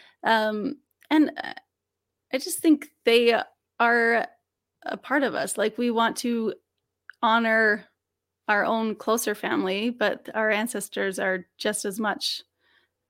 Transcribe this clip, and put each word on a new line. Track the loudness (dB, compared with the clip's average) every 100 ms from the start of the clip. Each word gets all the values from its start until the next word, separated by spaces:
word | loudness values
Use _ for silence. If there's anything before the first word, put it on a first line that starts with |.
| -20 _
Um, | 0 2 0 -2 -6 -8 _ _ _
and, | 2 2 0
uh, | -12 -12 -20 _ _ _ _ _ _
I | -8
just | -6 0
think | 4 4 2 _ 4
they | 4 4 2 -2 _ _ _
are | 2 4 4 2 -2 -10 _ _ _ _
a | -10 -10
part | -2 0
of | 0 -2
us. | -4 -2
Like, | -4 0
we | -2
want | 2 0 0
to | -4 -2 -2 -6 _ _ _ _ -20 _
honor | 2 2 4 4 2 0 -4 _ _ _ _ _ -2
our | 0 2
own | 0 -2 -4
closer | 0 0 0 -4
family, | -2 -2 -2 -2 -4
but | 0 -2 -2 -6 -2
our | 0
ancestors | 0 -2 -6 -8 -4 -4 -2
are | -2 -4 -6 _
just | -4 -4 -6
as | -4
much | -4 -2 -6 -6 -12 _ _ _ _ _ _